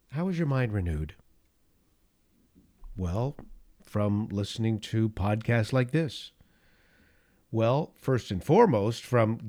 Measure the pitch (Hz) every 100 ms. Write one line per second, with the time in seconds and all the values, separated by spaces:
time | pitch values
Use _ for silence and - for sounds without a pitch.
0 | _ 135 180 170 156 135 123 104 87 76
1 | 76 - _ _ _ _ _ _ _ _
2 | _ _ _ _ _ - _ _ - -
3 | 90 92 127 - - - - _ - 104
4 | 104 101 110 98 101 - 113 110 - 110
5 | 110 110 98 107 107 117 110 131 123 160
6 | 156 - - - - _ _ _ _ _
7 | _ _ _ _ _ 113 113 135 165 -
8 | - 127 - 95 - 175 233 117 104 117
9 | - 123 110 117